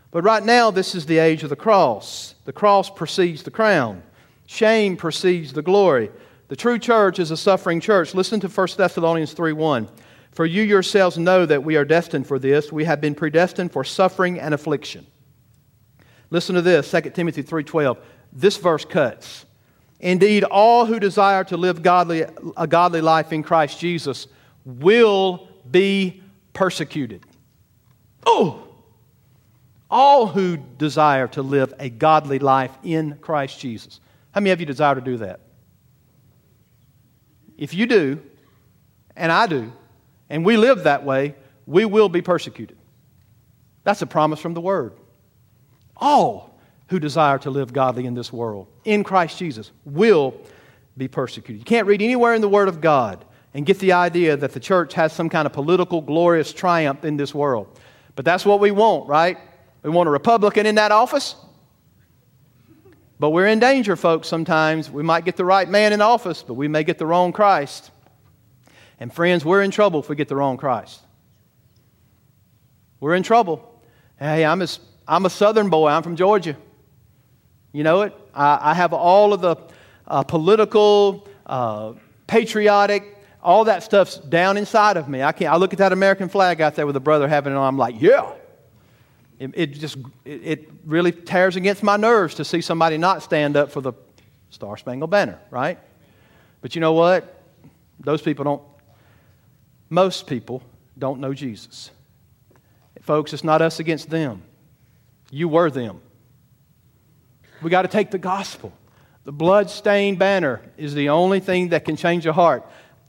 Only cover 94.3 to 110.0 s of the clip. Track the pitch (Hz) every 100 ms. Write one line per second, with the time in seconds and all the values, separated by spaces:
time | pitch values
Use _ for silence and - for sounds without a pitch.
94.3 | _ _ - 101 104 127 127 165 202 135
95.3 | - - 123 143 - _ _ _ _ _
96.3 | _ _ _ 127 170 160 160 170 180 -
97.3 | - _ _ - _ _ - 139 156 160
98.3 | 143 143 143 _ _ _ _ _ _ _
99.3 | _ _ _ _ _ - 170 185 - -
100.3 | 123 120 127 - _ _ - 135 135 139
101.3 | 139 135 101 - - - _ _ _ _
102.3 | _ _ _ _ _ _ - - 151 151
103.3 | 151 160 160 165 160 160 151 - 160 143
104.3 | 95 - _ _ _ _ _ _ _ _
105.3 | 139 165 160 170 131 113 85 _ _ _
106.3 | _ _ _ _ _ _ _ _ _ _
107.3 | _ _ - 165 180 180 220 196 185 180
108.3 | 196 196 - 104 _ _ _ _ _ -
109.3 | 147 170 202 196 - 208 202